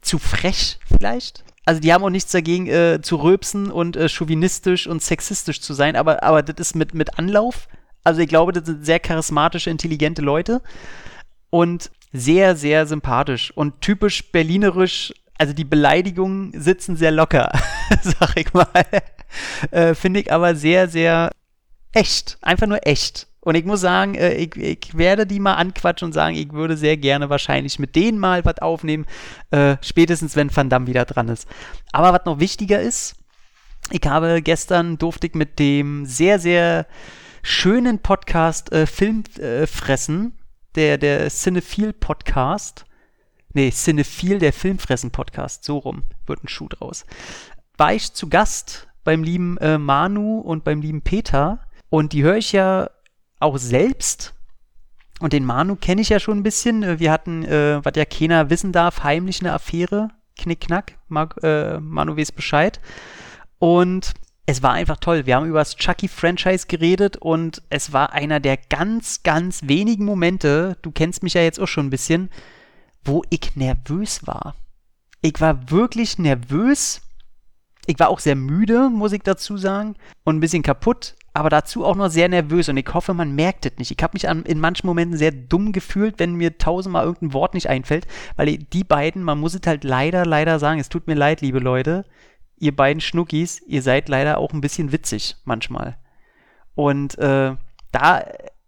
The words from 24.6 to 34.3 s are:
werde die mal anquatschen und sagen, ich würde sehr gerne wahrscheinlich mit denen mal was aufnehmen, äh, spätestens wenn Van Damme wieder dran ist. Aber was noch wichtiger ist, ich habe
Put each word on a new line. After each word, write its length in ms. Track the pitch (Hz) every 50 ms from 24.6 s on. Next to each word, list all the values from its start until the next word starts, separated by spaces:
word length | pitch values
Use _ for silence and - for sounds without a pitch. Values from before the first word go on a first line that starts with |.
| - - - - - - -
werde 280 | 160 170 185 196 214 214
die 140 | 190 202 202
mal 160 | 196 196 -
anquatschen 520 | 156 175 185 - - - 175 170 - 180
und 60 | 165 156
sagen, 220 | 156 156 160 165
ich 160 | 156 151 143 151
würde 240 | 151 160 160 160
sehr 200 | 151 151 151 160
gerne 320 | 151 139 139 139 143 143 143
wahrscheinlich 500 | 143 139 - - 135 135 139 139 - -
mit 160 | 139 - -
denen 240 | 160 196 233 220 208
mal 260 | 190 185 180 175 170
was 140 | 170 - -
aufnehmen, 460 | 170 165 165 156 - 156 156 156 147 - - - - - - - - -
äh, 280 | - 143 143 143 139 -
spätestens 540 | - - - 170 165 165 170 - 165 143 -
wenn 200 | 151 147 139 -
Van 140 | 151 135 127
Damme 180 | 127 127 127
wieder 180 | 123 123 123 123
dran 220 | - - 123 117 113
ist. 180 | 117 - - - - - - - - - - -
Aber 220 | - 139 165 180 175
was 120 | 180 -
noch 140 | 175 151 143
wichtiger 400 | 170 196 - - 214 190 202 185
ist, 360 | 185 240 - - - - - - - _ _ _ - _ _ _ _ - - - - -
ich 120 | - 175 -
habe 360 | 147 139 160 165 165